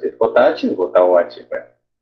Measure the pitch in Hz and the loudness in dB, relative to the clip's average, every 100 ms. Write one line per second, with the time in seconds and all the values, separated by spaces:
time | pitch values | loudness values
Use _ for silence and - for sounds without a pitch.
0 | - - 113 117 143 - 247 92 90 90 | -10 -4 -2 2 2 0 -4 -4 -2 2
1 | 90 87 87 - - 82 64 _ _ _ | 4 2 0 -8 -14 -14 -14 _ _ _